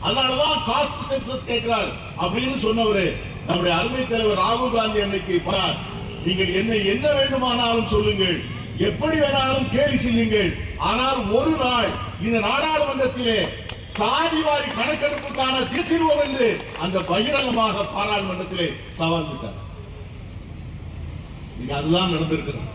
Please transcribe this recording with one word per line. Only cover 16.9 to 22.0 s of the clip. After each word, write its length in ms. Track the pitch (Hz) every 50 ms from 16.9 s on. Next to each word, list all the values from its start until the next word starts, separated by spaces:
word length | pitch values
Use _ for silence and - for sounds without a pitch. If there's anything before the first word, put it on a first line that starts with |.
| 185 185 170 -
பகிரங்கமாக 720 | 180 202 226 269 294 269 262 254 233 226 220 214 190 202 196 - -
பாராளுமன்றத்திலே 760 | 196 208 208 208 196 196 190 180 180 180 165 185 180 170 147 131 - - - - -
சவால் 280 | 165 165 165 170 156 147
விட்டார். 280 | 139 120 117 104 - - - - - - - - - - - - - - - - - - - - - - - - - - - - - - - - - - - - - - - -
இன்னைக்கு 240 | - 120 123 135 139 139
அதுதான் 340 | 147 156 170 180